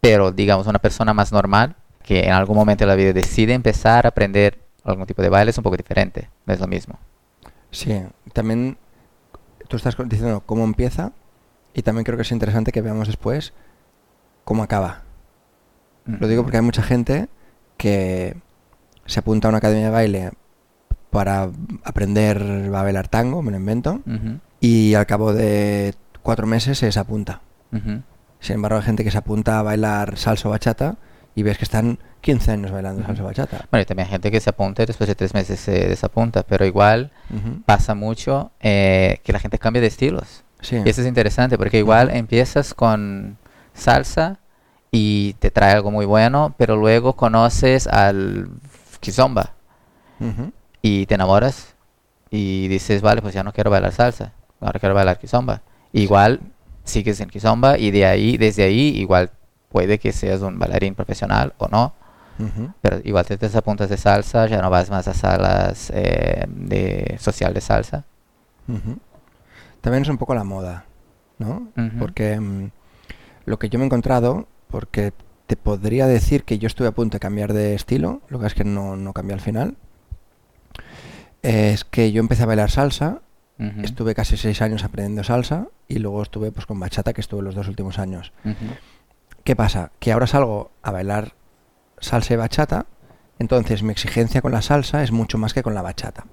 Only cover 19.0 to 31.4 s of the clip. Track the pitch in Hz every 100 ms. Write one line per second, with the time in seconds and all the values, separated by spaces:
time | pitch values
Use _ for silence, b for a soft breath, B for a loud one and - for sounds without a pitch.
19 | - - 104 110 110 110 110 107 110 110
20 | 110 98 92 - _ _ _ _ _ -
21 | - 104 98 98 95 87 - - - -
22 | 101 104 107 101 101 98 98 98 98 98
23 | 95 113 120 156 139 98 95 113 123 208
24 | - 113 110 127 - _ 120 113 107 107
25 | 104 104 110 104 110 104 104 101 101 -
26 | - - - 113 110 113 123 135 117 104
27 | 98 107 101 - - _ _ 113 104 107
28 | - _ _ _ - 98 104 110 107 107
29 | 107 107 - 107 110 110 107 107 110 104
30 | 104 101 - 110 107 107 - 117 143 208
31 | b b b -